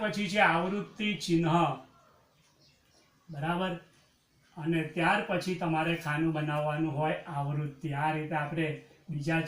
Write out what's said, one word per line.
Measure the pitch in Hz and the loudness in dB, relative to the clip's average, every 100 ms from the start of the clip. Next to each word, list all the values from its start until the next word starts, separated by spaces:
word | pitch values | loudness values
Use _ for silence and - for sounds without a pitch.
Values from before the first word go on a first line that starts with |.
પછી | 214 196 196 | 0 -2 0
છે | 208 | 4
આવૃત્તિ | 180 170 185 202 - - 214 175 - | 6 4 2 -2 -4 -4 -2 -2 2
ચિહ્ન, | 165 165 170 156 - - - _ _ _ _ _ _ - _ _ _ _ _ - | 4 6 4 4 0 -10 -20 _ _ _ _ _ _ -20 _ _ _ _ _ -16
બરાબર. | 147 156 175 185 156 - _ _ _ _ _ _ - | -6 -2 0 -2 -4 -10 _ _ _ _ _ _ -6
અને | 156 165 151 175 | 0 0 0 0
ત્યાર | 165 202 - | 2 2 0
પછી | 180 185 175 | -2 0 -2
તમારે | 170 160 165 170 | 0 0 0 -2
ખાનું | 151 151 165 156 | -2 0 0 0
બનાવવાનું | 151 151 151 151 160 139 | 0 0 0 0 -2 0
હોય | 156 143 - 143 | -2 -2 -4 -4
આવૃત્તિ. | 143 147 147 - 160 139 | -2 -2 -4 -6 -6 -2
આ | 156 156 | 0 -2
રીતે | 156 156 | -2 -2
આપણે | 143 156 156 143 - - - | -2 -2 -2 -4 -12 -20 -8
બીજા | 147 143 165 | -4 0 0